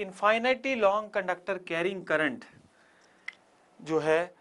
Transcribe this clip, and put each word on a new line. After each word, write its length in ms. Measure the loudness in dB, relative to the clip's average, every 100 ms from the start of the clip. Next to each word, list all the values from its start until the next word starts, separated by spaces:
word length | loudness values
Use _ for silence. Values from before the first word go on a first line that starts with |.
| -10
infinitely 720 | 0 2 4 2 0 -2 2
long 280 | 2 2 -2 -4
conductor 400 | -2 -4 -4 -6 -4
carrying 320 | -2 -2 -2 -2
current 340 | 0 0 -4 -12 -20 -20 _ _ _ _ _ -18 -18 _ _ _ -16
जो 200 | -4 0
है 360 | 2 2 0 -10